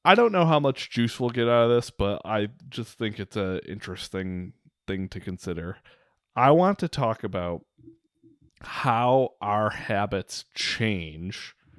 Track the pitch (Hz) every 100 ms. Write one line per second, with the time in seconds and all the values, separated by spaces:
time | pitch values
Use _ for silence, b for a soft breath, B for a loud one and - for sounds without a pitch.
0 | 170 208 233 190 165 151 143 - - 120
1 | 117 - 123 120 117 120 117 120 - -
2 | 101 101 95 107 104 - - 123 113 -
3 | 113 104 98 107 95 92 - 101 - 90
4 | - 95 92 90 90 - _ _ - 95
5 | 95 92 95 90 92 82 85 - b b
6 | b b _ 120 131 160 185 202 175 -
7 | 117 110 104 92 87 85 - _ - -
8 | _ _ _ _ _ _ - - 127 117
9 | 123 131 123 - 104 104 107 - - 101
10 | 104 98 - - - - - - 110 95
11 | 80 78 90 - - - B